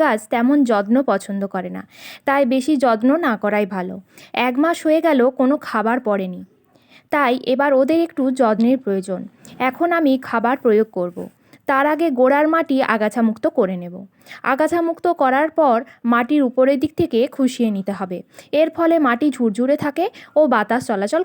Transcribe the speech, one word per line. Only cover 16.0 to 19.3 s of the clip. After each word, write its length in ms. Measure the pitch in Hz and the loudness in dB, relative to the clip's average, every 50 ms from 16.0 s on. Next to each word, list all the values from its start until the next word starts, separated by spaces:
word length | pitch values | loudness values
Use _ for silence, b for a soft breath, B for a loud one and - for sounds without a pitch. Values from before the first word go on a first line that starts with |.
| B | B
মাটির 360 | 233 240 233 247 247 302 294 269 | 0 0 0 2 2 2 2 2
উপরের 340 | 247 254 254 262 269 285 262 | 2 2 2 2 2 2 0
দিক 120 | 311 302 - - | -2 -6 -2 -2
থেকে 180 | 339 320 254 226 254 | -4 0 0 0 -2
খুশিয়ে 420 | 294 - - 262 240 254 - 233 220 | -2 -2 -2 -2 -2 0 0 -2 -2
নিতে 220 | 202 196 190 - 202 - | -2 -4 -6 -6 -6 -8
হবে, 180 | 196 185 185 175 - B B B B B - 294 | -8 -8 -8 -12 -12 B B B B B 0 0
এর 100 | 320 311 320 | 0 0 0
ফলে 200 | - 330 330 339 330 | 0 0 2 2 2
মাটি 280 | 294 240 240 240 302 294 | 2 2 0 2 0 -2